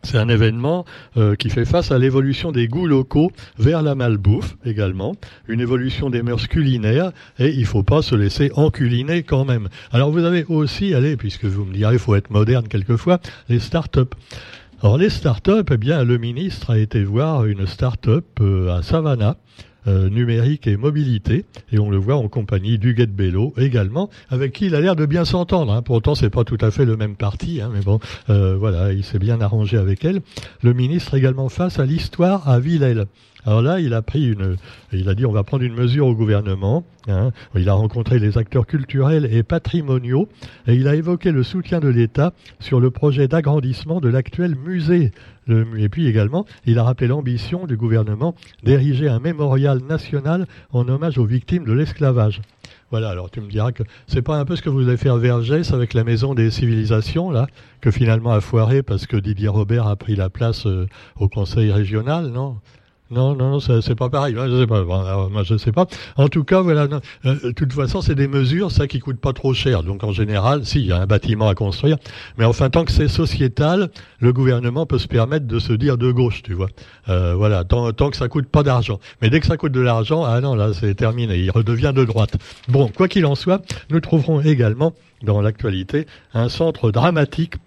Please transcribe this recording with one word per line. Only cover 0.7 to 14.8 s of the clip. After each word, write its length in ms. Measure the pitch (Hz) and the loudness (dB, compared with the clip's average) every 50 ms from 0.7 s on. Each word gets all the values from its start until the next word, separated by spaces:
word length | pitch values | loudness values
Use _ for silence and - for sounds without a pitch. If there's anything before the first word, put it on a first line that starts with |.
| 170 180 175 - - - - - _ | -2 -4 -6 -10 -16 -20 -20 -6 _
euh, 180 | 120 107 104 104 | 2 2 2 2
qui 160 | - - 117 | 0 -2 -4
fait 140 | - 127 117 | -2 -2 0
face 260 | - - 175 170 - | 2 0 0 2 2
à 80 | 147 127 | 2 2
l'évolution 540 | 127 135 131 135 135 139 135 - - 170 | 2 4 2 2 2 0 -2 -4 -4 -4
des 160 | 147 120 120 113 | -2 -2 -2 0
goûts 180 | 117 165 185 | -2 -2 0
locaux 460 | 165 143 131 131 - - 143 156 185 - - - - _ - | 2 2 2 2 2 2 2 2 2 0 -8 -20 -20 _ 0
vers 240 | 110 131 165 165 | 2 2 2 2
la 140 | 151 151 139 | 0 0 0
malbouffe 600 | 135 123 120 110 104 95 101 107 107 101 - - - - | 0 0 0 0 2 2 2 2 2 0 -8 -10 -8 -8
également, 520 | 123 107 104 104 95 92 95 95 113 196 - - - - - _ - | -6 -4 -2 -2 -2 -2 -4 -6 -8 -8 -10 -14 -20 -20 -20 _ -6
une 120 | 110 117 | -4 -2
évolution 480 | 123 120 127 127 127 131 - - 143 135 | 0 0 0 0 0 -2 -4 -4 -4 -2
des 140 | 123 120 | -2 -2
mœurs 240 | 117 120 120 113 113 | -2 -2 -2 -4 -4
culinaires, 640 | 117 - 165 151 135 127 120 107 107 113 143 180 185 170 - - - _ - | -2 0 0 2 2 0 0 2 2 2 2 0 -2 -4 -10 -20 -20 _ 0
et 80 | 123 147 | 0 0
il 180 | 151 135 117 | 2 0 -2
faut 160 | 98 - 107 | 0 0 0
pas 180 | 98 - 139 156 | 2 4 2 2
se 140 | 156 - 127 | 2 2 0
laisser 380 | 107 101 101 - - 147 139 - | 0 0 0 0 0 -2 0 2
enculiner 680 | 143 147 156 - - 135 120 120 120 131 147 170 175 156 | 2 2 2 2 0 0 0 0 -2 -2 -2 -2 -4 -2
quand 200 | - 147 131 135 | 0 0 0 0
même. 240 | 135 123 117 104 92 - - - - | 0 0 -2 -2 -6 -10 -14 -14 -2
Alors 220 | - 123 139 147 | 0 2 2 2
vous 100 | 151 175 | 2 2
avez 220 | 165 170 180 175 151 | 2 2 0 0 0
aussi, 500 | - 165 156 151 143 - - 196 196 170 | 0 0 0 0 0 -2 -4 -2 0 2
allez, 220 | 127 127 151 151 | 2 2 0 0
puisque 300 | 117 - 104 - - - | -2 -4 -8 -8 -4 -4
vous 180 | 101 95 101 104 | -4 -2 -2 -4
me 80 | 92 | -6
direz, 220 | 95 101 107 107 120 | -4 0 2 2 2
il 40 | 120 | 2
faut 160 | - - 104 | 2 2 2
être 160 | 101 98 - | 2 0 0
moderne 380 | 107 104 107 110 127 127 113 107 | 0 2 2 4 2 0 0 -2
quelquefois, 500 | - 107 92 95 120 113 - 170 180 175 - - - - - - | -4 -4 0 0 0 0 2 2 0 0 0 -10 -20 -18 -4 0
les 100 | 120 117 | 0 0
start-up. 560 | 113 - - 165 151 - - 143 127 127 - - - _ - - - - - - - - - - | 0 -2 -4 -4 -4 0 0 0 0 0 -2 -16 -18 _ -20 -18 -18 -20 -20 -20 -20 -20 -14 0